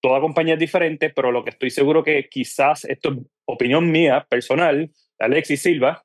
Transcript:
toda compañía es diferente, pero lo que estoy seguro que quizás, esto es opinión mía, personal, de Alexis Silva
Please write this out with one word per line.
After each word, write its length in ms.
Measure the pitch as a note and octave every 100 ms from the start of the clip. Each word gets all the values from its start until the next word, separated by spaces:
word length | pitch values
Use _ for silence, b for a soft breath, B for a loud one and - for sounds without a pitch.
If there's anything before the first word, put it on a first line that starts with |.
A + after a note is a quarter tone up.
toda 180 | C3 C3+
compañía 320 | D#3 D#3 D#3+ D#3+
es 40 |
diferente, 500 | D#3+ F#3+ E3 D#3 D#3
pero 220 | D3 B2+
lo 120 | A#2+
que 80 | -
estoy 200 | - B2+
seguro 320 | C3+ C#3+ D#3+
que 240 | D3+ D3+ C#3
quizás, 560 | C3+ C3 - C#3 D3+ -
esto 280 | C#3 D#3
es 40 | C3+ B2+ _ -
opinión 440 | - B2 C#3+ E3+
mía, 380 | D#3+ D#3+ C3+ -
personal, 640 | A#2+ - C#3 E3+ C#3+ D#3 _ _ _
de 80 | A2
Alexis 360 | C#3+ D#3+ C#3+
Silva 420 | F3+ E3 B2+ E3+